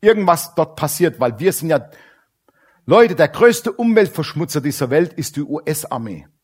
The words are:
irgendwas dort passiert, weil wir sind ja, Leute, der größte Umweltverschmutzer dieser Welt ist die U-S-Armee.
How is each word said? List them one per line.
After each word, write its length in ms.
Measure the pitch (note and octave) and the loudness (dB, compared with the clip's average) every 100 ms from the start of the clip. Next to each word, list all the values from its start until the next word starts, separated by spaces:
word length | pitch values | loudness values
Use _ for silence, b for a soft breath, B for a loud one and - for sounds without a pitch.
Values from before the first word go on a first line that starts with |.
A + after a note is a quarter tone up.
irgendwas 540 | G3+ A3 F#3 E3+ - | 4 2 4 0 0
dort 220 | - D#3 - | -4 -4 -2
passiert, 420 | D3+ - E3+ - | -6 0 -2 0
weil 220 | B2+ A2 | -4 0
wir 120 | F3+ | -4
sind 180 | - D#3+ | -2 -2
ja, 200 | D3+ - b b b b _ _ _ _ _ - | -2 -4 b b b b _ _ _ _ _ 2
Leute, 300 | F3+ A#3 E3 | 4 4 4
der 120 | D3+ | 0
größte 440 | - A#3 A#3 - | 4 2 2 -4
Umweltverschmutzer 880 | - A#3 A3 G3 - D3+ D3 E3+ D3+ | -2 2 2 2 -2 -6 -6 -4 -4
dieser 300 | C#3 C#3 B2+ | -4 -4 0
Welt 220 | C#3+ F3 | 0 0
ist 220 | - - - | -4 -10 -8
die 60 | |
U-S-Armee. 840 | D3 D3 - D3+ - C3 A2+ E2+ C#2+ _ | -8 -6 -6 -8 -6 -8 -8 -14 -18 _